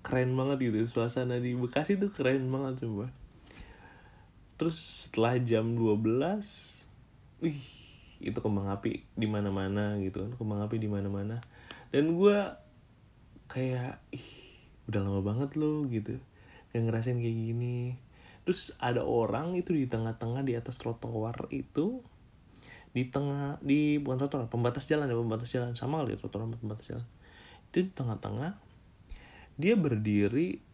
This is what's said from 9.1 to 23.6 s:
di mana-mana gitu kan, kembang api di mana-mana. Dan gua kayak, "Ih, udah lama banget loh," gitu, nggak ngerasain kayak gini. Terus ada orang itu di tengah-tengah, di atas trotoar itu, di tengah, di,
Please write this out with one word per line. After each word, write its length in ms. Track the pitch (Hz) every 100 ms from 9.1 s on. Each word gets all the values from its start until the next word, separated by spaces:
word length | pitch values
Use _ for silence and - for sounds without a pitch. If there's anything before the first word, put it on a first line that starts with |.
di 140 | - 110
mana-mana 720 | 104 101 98 95 101 104 104
gitu 240 | 95 95 101
kan, 80 |
kembang 320 | 123 107 101 107
api 160 | 113
di 80 | 107
mana-mana. 560 | 101 98 98 101 120 - - - - -
Dan 240 | 139 156 170
gua 400 | 202 202 196 - - - - - - - - - -
kayak, 500 | 127 131 127 123 - -
"Ih, 160 | - - - - - - - -
udah 120 | 104
lama 180 | 98 98
banget 320 | 101 113 139 151
loh," 260 | 151 151 143
gitu, 260 | 113 104 131 - - - - -
nggak 100 | 120 113
ngerasain 320 | 113 120 123
kayak 160 | 117 113
gini. 680 | 113 117 120 123 123 127 - - - - -
Terus 240 | - - -
ada 240 | 123 120
orang 560 | - 117 113 113 165 180
itu 160 | 175 160
di 160 | 127
tengah-tengah, 480 | 113 113 113 117 123
di 160 | 135 117
atas 240 | 120 120
trotoar 720 | 117 117 113 113 113 117 -
itu, 480 | 139 127 - 180 254 - - - - - - - - - 123
di 80 | 127
tengah, 480 | 139 143 143 143
di, 400 | -